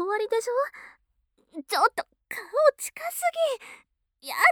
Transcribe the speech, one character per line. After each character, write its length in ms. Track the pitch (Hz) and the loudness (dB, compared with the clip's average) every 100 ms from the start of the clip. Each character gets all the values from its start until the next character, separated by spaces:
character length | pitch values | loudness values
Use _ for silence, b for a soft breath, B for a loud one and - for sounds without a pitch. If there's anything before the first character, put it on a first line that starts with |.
終 80 | 370 | 2
わ 80 | 427 | -2
り 100 | 415 | 0
で 140 | 453 | -2
し 80 | 480 | 0
ょ？ 1120 | 494 571 - - - _ _ _ _ _ 320 - | -2 -2 -6 -20 -20 _ _ _ _ _ -16 -4
ち 100 | - | 2
ょ 60 | 453 | 2
っ 80 | |
と、 100 | - - _ _ | 0 -10 _ _
顔 100 | - 370 587 622 - | -14 -4 4 4 2
近 340 | - - 679 | -6 -10 -10
す 100 | - 698 659 622 480 B B _ _ _ _ | -4 -2 0 -2 -2 B B _ _ _ _
ぎ。 60 | 269 | -10
や 80 | - 679 | 2 2